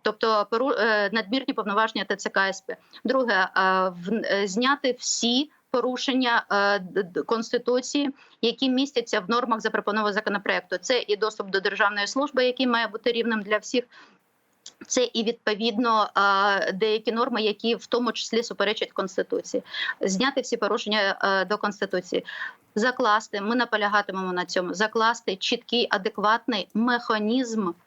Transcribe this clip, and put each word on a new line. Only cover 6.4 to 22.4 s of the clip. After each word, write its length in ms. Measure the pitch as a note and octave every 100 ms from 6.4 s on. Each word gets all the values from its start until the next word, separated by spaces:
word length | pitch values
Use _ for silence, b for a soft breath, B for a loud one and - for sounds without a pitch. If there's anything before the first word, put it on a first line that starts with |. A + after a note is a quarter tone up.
| -
е, 280 | G3+ G3+ G3+
д-, 240 | F#3 -
д-, 200 | F#3 E3
Конституції, 880 | - A3+ A3+ A#3+ A#3+ B3 B3+ C#4+ C#4+ - B B
які 280 | A3+ - C4
містяться 500 | B3+ C4+ B3 A#3 G#3+
в 100 | F3+
нормах 300 | A#3 B3 A3
запропонованого 520 | G#3+ G#3+ G#3 G#3 G#3
законопроекту. 640 | G3+ - G3 - F#3 - F3+
Це 260 | - B3 -
і 80 | G3+
доступ 340 | G#3+ - G3
до 100 | F#3+
державної 460 | G3+ G3+ G3+ G#3 G3+
служби, 380 | C4+ C#4+ B3+
який 220 | B3+ B3 B3+
має 200 | A#3 A3
бути 260 | G#3 A#3+
рівним 300 | A#3 A3+ A3
для 160 | G3+ G#3+
всіх. 260 | - B3 A#3+ B B B _ _ _ _ - - -
Це 240 | - A#3+
і, 100 | A3+
відповідно, 880 | A3 A#3 - G#3 A#3 G#3 A#3+ A3 G3+ G3
е, 560 | G3+ G3 G3+ G3 -
деякі 400 | F#3+ A3 A3 A3+
норми, 300 | A3+ B3+ A3+
які 320 | G#3+ G#3+ A3+
в 120 | A3 -
тому 260 | A#3+ A#3+
числі 300 | - - A3+
суперечать 500 | A#3 F#3+ G3+ A3 -
Конституції. 720 | - F#3+ - F3+ F#3+ - G3 - B B B
Зняти 400 | G3 F#3+ C4 C#4
всі 160 | B3 A#3
порушення, 640 | G3+ A3+ G#3+ G#3+ G3 F#3
е, 220 | G3 G3
до 140 | F#3 G#3
Конституції. 640 | G#3 G3 G3 F3+ F3 F#3 - B